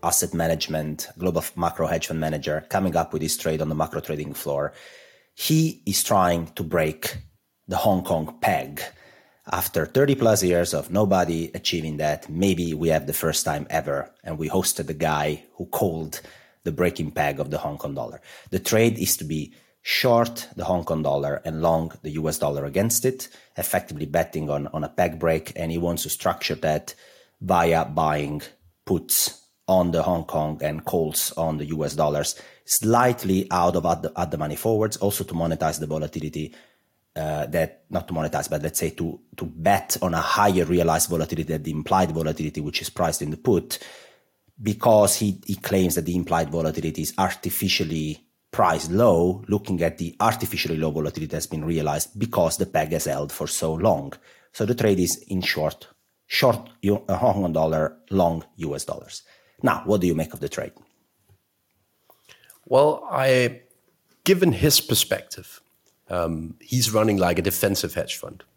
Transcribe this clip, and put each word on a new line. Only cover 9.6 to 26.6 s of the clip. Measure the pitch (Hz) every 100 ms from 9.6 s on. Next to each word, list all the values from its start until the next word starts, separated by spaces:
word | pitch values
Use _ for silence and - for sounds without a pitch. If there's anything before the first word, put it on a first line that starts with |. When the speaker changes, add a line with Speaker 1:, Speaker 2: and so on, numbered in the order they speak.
| - - 76
Speaker 1:
thirty | 127 139 135
plus | 113 104
years | 92 87 87
of | 78 69
nobody | 95 104 92 85 82 82
achieving | - - 87 78 76
that, | 76 73 -
maybe | 80 98 87 85
we | 76 82
have | 78 78
the |
first | 71 82 76 -
time | 73 71
ever, | 80 73 69 69 _
and | - 78
we | 80
hosted | 95 92 - 78
the | 76
guy | 78 76 76 73 -
who | _ 90
called | - 104 80 78 - - - _ _
the | -
breaking | 78 90 - 78
peg | - 76 71
of | 73
the | 73
Hong | 82 73
Kong | -
dollar. | 69 58 - - - -
The | 95
trade | - 110 113 110
is | 92 -
to |
be | 78 78 71 - _ _
short | - - 131 117 117 - - -
the | 90
Hong | 92
Kong | 82 82
dollar | 73 71 71 71 -
and | 78
long | 82 82 82 -
the | 78
U | 76 78
S | 76
dollar | 73 71 71
against | 80 110 - 135
it, | 131 - - _ -
effectively | - 92 - 73 73
betting | 80 80 80 76
on, | 73 71
on | 78
a | 76
peg | - 87 80
break, | 82 80 - -
and | 85
he | 82
wants | 87 85
to | 78
structure | - 92 87 -
that | 78